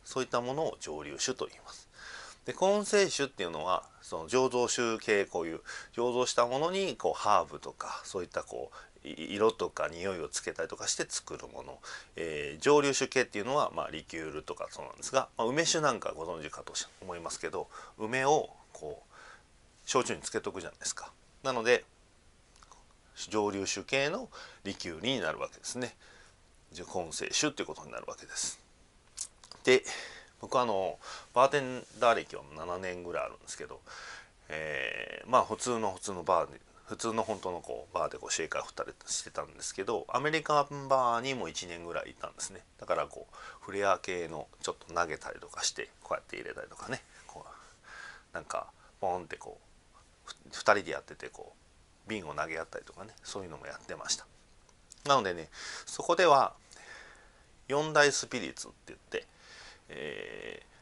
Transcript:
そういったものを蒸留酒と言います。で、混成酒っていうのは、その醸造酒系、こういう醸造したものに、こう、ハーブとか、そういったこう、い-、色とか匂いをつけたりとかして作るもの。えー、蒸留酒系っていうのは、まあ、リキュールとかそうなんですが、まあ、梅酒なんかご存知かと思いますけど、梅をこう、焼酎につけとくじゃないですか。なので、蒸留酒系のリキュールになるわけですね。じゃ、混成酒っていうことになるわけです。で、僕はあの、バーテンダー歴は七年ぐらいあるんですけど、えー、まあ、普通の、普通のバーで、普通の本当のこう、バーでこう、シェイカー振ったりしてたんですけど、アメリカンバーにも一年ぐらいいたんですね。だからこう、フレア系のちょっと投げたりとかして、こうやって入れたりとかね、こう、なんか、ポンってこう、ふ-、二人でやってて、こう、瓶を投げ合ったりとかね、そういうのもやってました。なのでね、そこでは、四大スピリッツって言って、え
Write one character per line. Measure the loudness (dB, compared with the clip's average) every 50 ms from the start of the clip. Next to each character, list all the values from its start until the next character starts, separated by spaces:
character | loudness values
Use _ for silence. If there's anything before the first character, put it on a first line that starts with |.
| -12
そ | -6 -4 -4
う | -2
い |
っ | 0
た | 0 0
も | 0 0 -2
の | -2 -2
を | -2 -4 -6
蒸 | -8 -8 -8 -8 -8
留 | -8 -4 -2
酒 | -2 -2 -2 -2
と | -4
言 | -8 -8
い | -12 -18
ま | -18
す。 | -18 -18 -18 -20 -20 -18 -16 -14 -14 -14 -14 -16 -18 -12 -10
で、 | -8
混 | -2 2 4 4 4 4 4
成 | 4 6 6 6 6
酒 | 4 0 0
っ | -2
て | -2 -2 -4
い |
う | -2
の | -2 0 2
は、 | 2 2 2 0 -4 -14 -20
そ | -10 -8 -6 -6
の | -2 2
醸 | 4 6 6 6
造 | 4 4 2
酒 | 2 2 2 2 2 0 0
系、 | 2 4 4 4 4
こ | 4 0 -2
う | -2
い | -2 -4
う | -8 -8 -10 -12 -12 -12 -6 -2
醸 | 0 2 2
造 | 4 4 2
し | 4 4
た | 4 4
も | 4 4 2
の | 2 2
に、 | 2 0 0 -2 -2
こ | -2 -2 -2 0
う、 | 2
ハ | 4 6 6 6 4
ー |
ブ | 2 -4 -10
と | -10 -10
か、 | -10 -8 -8 -8 -8 -8 -8
そ | -6 -6 -6
う | -6
い |
っ | -4
た | -6 -6
こ | -6 -6 -8 -10 -10 -10
う、 | -12 -16 -20 -20 -20 -16 -14
い-、 | -12 -10 -8 -8 -4 2
色 | 4 4 4
と | 4 2 -2 -2
か | -2 -2 -2 -2
匂 | -2 -4 -4 -2 -2
い | -2
を | -4 -4
つ | -4 -4
け | -4 -4
た | -4 -4
り | -4 -6
と | -6
か | -4 -2 -2
し | -2
て | -2 -2 -4
作 | -6 -8 -8 -8 -12
る | -12 -12 -12
も | -12 -12
の。 | -12 -12 -14 -14 -14 -14 -14 -14 -14 -12 -8
え | -6 -6 -4 -4 -4 -4 -6 -6 2
ー、 |
蒸 | 6 8 8 8
留 | 8 6 4
酒 | 2 0 2
系 | 4 2
っ | 2
て | 2 0 -4
い |
う | -2
の | 0 2
は、 | 2 2 0
ま | 0 -4 -6
あ、 | -4
リ | -6 -10
キ | -10 -10 -10
ュ | -8 -8 -8
ー |
ル | -8 -8
と | -8 -8 -6
か | -6 -8 -8
そ | -10 -10
う | -12
な | -12
ん | -10
で | -10
す | -4 0
が、 | 0 0 0 0 -2
ま | -2 -2
あ、 |
梅 | 0 2 2 2
酒 | 2 2 4
な | 4 2
ん | 2 0
か | -2 -6 -6
ご | -6 -6
存 | -6 -6 -6
知 | -8 -10
か | -10 -12
と | -12 -8 -6 -8 -8 -8 -12 -14
思 | -10 -8 -8
い | -6
ま | -6 -8
す | -6 -4
け | -6 -4
ど、 | -4 -4 -6 -8 -10 -16 -18 -16 -10 -8
梅 | -4 -2 0 2 4
を | 6 6 4 4 0 -8 -18 -20 -20
こ | -16 -12 -12 -10 -12 -12 -14
う、 | -20 -20 -20 -20 -20 -20 -20 -20 _ -20 -20 -20 -20 -20 -10 -2
焼 | 2 2 4 4
酎 | 2 -2
に | -6
つ | -6 -6
け | -4 -4
と | -4 -6
く | -6 -8
じ | -8
ゃ | -10
な | -10
い | -8
で | -8
す | -8 -6
か。 | -8 -10 -16 -16 -20 -20 -20 -14 -6
な | -4 -2
の | 0 2
で、 | 6 6 6 6 6 0 _ _ -20 -20 -20 -20 -20 -20 -20 _ _ _ -20 -20 -20 -20 -20 -20 -20 -20 -20 -20 -20 -18 -14 -12 -8 -2
蒸 | 0 2 2 2
留 | 2 0 -2
酒 | -2 -2 -4 -2
系 | 0 2 2 2 2
の | 0 -4 -6 -10 -14 -16 -16 -16 -16 -10 -8
リ | -8 -6
キ | -6 -6 -8
ュ | -6 -4
ー |
ル | -2
に | 0 0 0
な | 0 -2
る | -2 -2
わ | -6 -8
け | -8 -10
で | -10
す | -8 -6 -6
ね。 | -6 -6 -8 -12 -20 -20 -20 -20 -20 -20 -20 -20 -20 -20 -20 -20 -20 -18
じ | -14 -14
ゃ、 | -12
混 | -8 -6 -6 -6 -4
成 | -6 -6 -4 -2
酒 | 0 2 2 2
っ |
て | 0 -2
い | -6
う |
こ | -6 -8
と | -12 -12
に | -12
な | -10 -10
る | -10
わ | -10 -12
け | -12 -12
で | -10 -6
す。 | -4 -4 -4 -6 -8 -16 -20 -20 -20 -20 -20 -20 _ _ -14 -10 -10 -10 -10 -12 -18 -20 -20 -18 2 6
で、 | 8 8 8 8 2 -8 -10 -10 -12 -14 -16 -18 -20 -18 -14
僕 | -4 0 2
は | 4
あ | 4
の、 | 4 2 2 0 0 -2 -6 -10 -12 -12 -12 -12 0 6
バ | 6 6 8
ー |
テ | 6 4
ン | 2 0 -4 -6 -8 -12 -2 4
ダ | 6 6
ー | 6
歴 | 6 2 -4 -8
は | -12 -12 -12 -12
七 | -8 -6 -4 -4 -4
年 | -4 -4 -4 -6 -6
ぐ | -4
ら | -2 -2
い | -2
あ | -4
る | -6
ん | -12
で | -14 -12
す | -10
け | -10 -10
ど、 | -12 -12 -16 -16 -16 -16 -14 -14 -14 -14 -16 -18 -20 -20 _ -12 -8
え | -6 -6 -4 -2 -2 -2 -2 -2 -2 -4 -6 -8 -10 -10 2
ー、 | 6
ま | 6 6
あ、 | 6
普 | 4 0
通 | -2 0 0 0 0
の、 | 0 -2
普 | -4 -4
通 | -6 -6
の | -6 0 2
バ | 4 6 6 4
ー | 2
で、 | -4 -12 -20 -20 -20 -20 -14
普 | -10 -6
通 | -4 -2 0
の | 0 0
本 | 0 0 -2 -4
当 | -4 -6
の | -6 -6
こ | -6 -8 -8 -8 -6 -4
う、 | -2
バ | -2 -2 -2
ー |
で | -4 -6
こ | -4 -2
う、 |
シ | -2 -2
ェ | -2
イ | -2
カ | -2 -4
ー | -4
振 | -6
っ | -6
た | -8 -8
り | -8 -10 -12 -8
し | -6 -6 -6 -6
て | -6
た | -8 -8
ん | -8 -8
で | -10 -10
す | -10 -8 -6
け | -4 -2
ど、 | 0 0 -2 0 0
ア | 0 0
メ | 2 2
リ | 0 0
カ | 2 4 4 4 4 2
ン | -2 -4 0 4
バ | 4 6 6 4 4 2
ー |
に | 2 0 -2
も | -2 -2 -4
一 | -4 -6 -6
年 | -6 -8 -8 -6
ぐ | -6
ら | -4 -4 -6
い | -6
い | -8
た | -10 -10 -10
ん | -8
で | -8
す | -8 -8
ね。 | -10 -12 -18 -20 -18 -8
だ | -2
か | 0 0
ら | 0 0
こ | -2 -6 -14 -16 -16
う、 | -16 -16 -16 -16 -16 -14
フ | -10 -6
レ | -2 2 4
ア | 4 4 4
系 | 2 -2 -4 -4 -4 -6
の | -6 -8 -10 -12 -14 -8
ち | -6 -6
ょ |
っ | -6 -6 -8
と | -2 0
投 | 0 0
げ | 0 -2 -6
た | -8 -10
り | -10 -12
と | -14 -12
か | -6 -4
し | -4 -2
て、 | -2 -4 -8 -10 -12 -12
こ | -6 -4 -4
う |
や | -4
っ |
て | -4 -8 -10
入 | -8 -8
れ | -8 -8
た | -10
り | -10 -12
と | -12
か | -12 -8 -8
ね、 | -8 -8 -8 -12 -20 -20 -20
こ | -18 -18 -16 -16
う、 | -18 -18 -20 -20 -20 -20 -20 -20 -18 -16 -14 -14 -14 -16 -18 -14 _ -10
な | -10
ん | -6
か、 | -4 -4 -4 -4 -6 -12 -20 -20 -20 -8 -2
ポ | 0 0 0 -2
ン | -4
っ |
て | -8 -10
こ | -12 -10 -12 -16 -16
う、 | -20 -20 -20 -20 -20 -20 -20 -20 -20 -20 _ _ -18 -18
ふ-、 | -18 -16 -16 -14
二 | -12 4
人 | 6 8 8 8 4
で | -2
や | -4 -4
っ |
て | -6 -10 -14
て、 | -14 -14 -14
こ | -14 -14 -18 -18 -20 -20 -20 -20 -20 -20 -20 -20 -20 -14 -8
う、 | -6
瓶 | -4 -4 -4
を | -4 -4
投 | -4 -4
げ | -2 -4 -6
合 |
っ | -6
た | -6 -8 -10
り | -10
と | -12 -14
か | -16 -16
ね、 | -16 -16 -16
そ | -12 -10 -8 -8
う | -8
い | -8
う |
の | -10 -12
も | -12
や | -12 -12
っ | -12
て | -12 -12 -12
ま | -6 -4 -4
し | -4
た。 | -4 -6 -10 -20 -20 -20 -20 -20 -20 -20 -20 -20 -20 -20 -20 -16 0 4
な | 6 6
の | 6
で | 6 4 0
ね、 | -4 -6 -10 -12 -12 -10 -10 -10 -10 -10
そ | -8 -8 0
こ | 2 4 6
で | 8 10
は、 | 10 10 10 8 6 2 -6 -20 -20 -20 -20 -18 -18 -18 -18 -18 -20 -20 -20 -20 -20 -20 -20 -20 -20 -20 -14 -4
四 | 0 2 2 2 6
大 | 8 8 8 8
ス | 8 4 -2 -2
ピ | -4 -4
リ | -4 -6
ッ | -6
ツ | -8 -12 -14
っ |
て | -16 -18 _
言 | -18 -18
っ | -18
て、 | _ -6 -6 -6 -6 -8 -14 -20 -20 -20 -20 -18 -18 -18 -20 -20 -18 -14
え | -10 -8 -8 -8 -8 -8 -10 -10 -12 -12 -10 -12 -12 -12 -16 -20 -20 -20